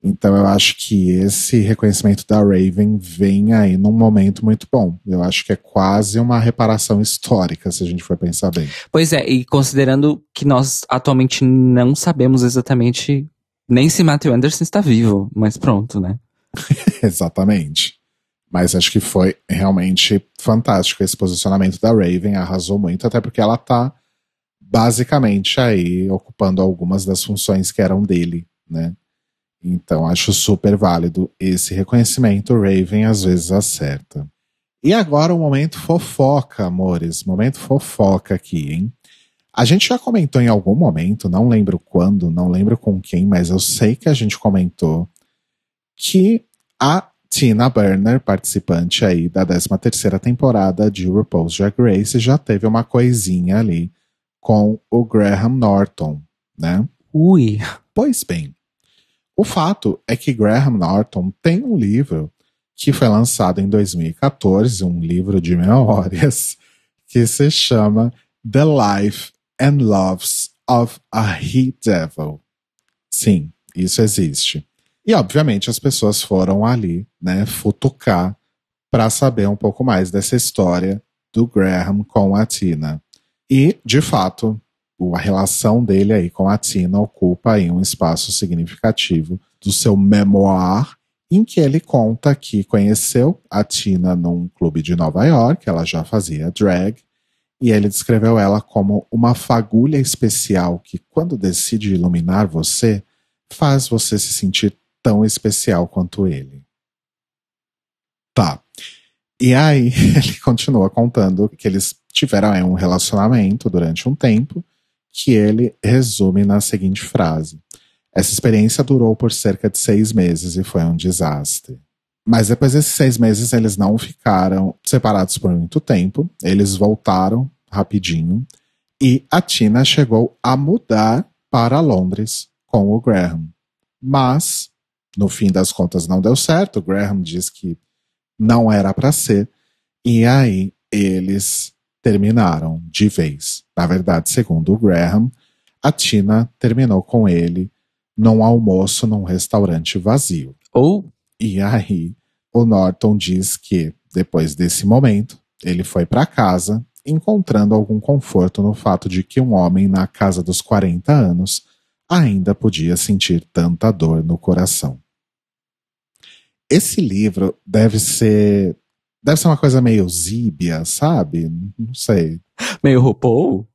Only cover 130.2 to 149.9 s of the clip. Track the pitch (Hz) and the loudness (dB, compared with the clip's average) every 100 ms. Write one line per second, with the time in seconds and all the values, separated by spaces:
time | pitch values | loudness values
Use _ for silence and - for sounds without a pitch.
130.2 | 117 _ 117 131 143 220 _ 110 110 120 | 0 _ -2 0 0 -2 _ 0 2 0
131.2 | - _ _ 127 117 139 160 95 92 101 | -4 _ _ 0 2 2 2 0 0 -4
132.2 | 110 - - _ _ - 98 107 120 101 | -6 -8 -12 _ _ 0 2 0 2 0
133.2 | 87 82 80 _ _ _ _ _ 131 139 | 0 -4 -10 _ _ _ _ _ -2 0
134.2 | 127 139 - - - _ _ _ _ - | 2 0 -2 -8 -10 _ _ _ _ -4
135.2 | 101 - 101 92 92 - 90 92 82 92 | -4 0 0 2 0 -2 -2 -2 -2 0
136.2 | 95 131 - 165 196 - 82 95 143 - | 2 0 2 0 0 -4 -6 -4 -2 -4
137.2 | 120 175 - _ 185 82 _ _ _ _ | -6 -6 -10 _ -12 -12 _ _ _ _
138.2 | _ _ 110 117 113 104 95 95 135 147 | _ _ 2 4 4 2 0 0 0 0
139.2 | - 101 104 _ _ _ _ _ 120 117 | 0 0 0 _ _ _ _ _ 0 2
140.2 | 117 131 131 95 95 _ _ 104 98 92 | 4 4 2 0 -4 _ _ -2 0 0
141.2 | 92 98 98 - - _ _ _ - 101 | -2 -4 -4 -6 -10 _ _ _ 0 2
142.2 | 101 117 98 78 80 80 82 - 104 - | 2 2 2 0 -4 -8 -10 0 0 0
143.2 | 156 143 - - _ - 170 180 180 82 | -4 -4 -10 -12 _ -4 -2 0 0 -2
144.2 | - - 110 80 80 104 110 85 85 101 | -2 -2 0 -2 0 2 2 2 2 0
145.2 | 120 - _ _ _ _ - 156 - 107 | -2 -4 _ _ _ _ -4 -2 -2 0
146.2 | 98 110 117 _ 120 113 131 98 - 120 | 2 0 0 _ -2 2 2 2 0 0
147.2 | 104 87 85 87 95 _ _ _ _ - | 2 2 0 -2 -8 _ _ _ _ 0
148.2 | 110 110 110 117 110 92 98 - 113 107 | 2 4 4 4 4 2 0 -2 -2 -2
149.2 | 90 92 - 110 98 82 80 | -2 -4 -2 0 0 0 -4